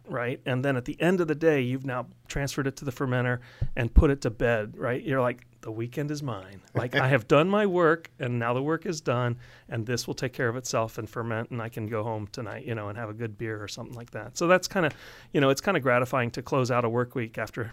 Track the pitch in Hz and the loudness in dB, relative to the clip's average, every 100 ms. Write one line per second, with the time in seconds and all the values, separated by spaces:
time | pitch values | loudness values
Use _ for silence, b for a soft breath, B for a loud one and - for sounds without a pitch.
0 | - 143 120 139 - 127 139 131 123 - | -8 -4 -4 -4 -2 0 0 0 -2 0
1 | 160 190 165 151 165 147 123 131 135 123 | 2 2 0 2 4 4 2 -2 -4 -6
2 | - - - 151 139 - 135 131 139 - | -8 -14 -8 -4 -4 -2 -2 -2 -8 -4
3 | 135 123 123 123 123 B B - 117 - | 0 0 0 -2 -4 B B 0 6 8
4 | 160 139 127 107 120 117 107 123 127 131 | 8 4 -2 0 2 2 -2 -4 -4 -2
5 | 120 135 123 120 - - 120 110 120 156 | -2 0 0 -2 -12 -16 -12 -8 -8 -6
6 | 147 147 147 104 92 98 - 127 120 139 | -6 -6 -6 -8 -10 -18 -8 -4 0 2
7 | 131 139 104 147 175 202 208 180 165 160 | 4 2 6 6 6 4 4 4 4 4
8 | - - 135 123 117 123 143 160 196 156 | -2 -6 -4 0 0 0 0 -2 -2 -6
9 | 147 123 123 120 B B B 120 110 120 | 0 0 0 -2 B B B -6 -2 -2
10 | - 135 135 127 127 120 - 123 113 - | -4 -6 -6 -2 -4 -4 -4 -2 -2 -6
11 | 107 - 117 110 113 123 113 117 110 113 | -10 -6 -4 -4 -4 -6 -8 -6 -4 -4
12 | 110 110 104 - 107 110 147 113 104 107 | -4 -6 -8 -10 -10 -10 -6 -6 -6 -8
13 | 110 110 117 101 113 107 104 - 117 120 | -10 -8 -8 -6 -8 -8 -10 -12 -12 -14
14 | - - 110 - 170 180 185 196 156 B | -12 -12 -10 -2 4 4 2 0 0 B
15 | B B B 160 139 135 - 185 135 123 | B B B 2 4 4 2 2 4 2
16 | 123 135 117 135 - 143 120 123 117 117 | 2 0 -2 -4 -2 0 2 2 2 0
17 | 123 131 113 117 110 - 113 | -2 -4 -6 -6 -8 -6 -8